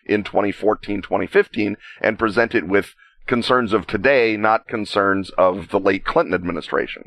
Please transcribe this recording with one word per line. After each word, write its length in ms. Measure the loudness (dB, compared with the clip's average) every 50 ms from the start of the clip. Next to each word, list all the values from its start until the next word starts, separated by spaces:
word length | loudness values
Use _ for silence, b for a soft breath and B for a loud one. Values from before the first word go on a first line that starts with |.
| b
in 200 | 0 0 0 0
twenty 280 | 0 -2 0 0 0 -4
fourteen, 480 | -2 0 0 0 0 -4 -6 -6 -6
twenty 260 | -4 -4 -2 -2 -2
fifteen, 520 | 2 2 2 2 2 0 -2 -2 -2 -2 B B B B B B
and 160 | -2 0 0
present 360 | -2 0 2 2 0 2 0
it 140 | -2 -2 2
with 260 | 2 0 0 0 -12 b b b b b b -2
concerns 440 | -2 -2 2 2 2 2 2 2 0
of 140 | -2 -2
today, 500 | -2 -6 0 2 4 4 4 4 2 0
not 300 | 0 2 2 2 2 _
concerns 640 | -4 -6 -6 -6 -2 0 2 2 2 2 0 -2 -4 0 2
of 300 | 2 2 2 0 -6 -2
the 100 | -2 0
late 260 | 2 2 0 0 -2
Clinton 300 | -2 0 0 0 0 -2
administration, 720 | -4 -4 -4 -6 -6 -6 -4 -2 -2 -2 -4 -8 -16 -16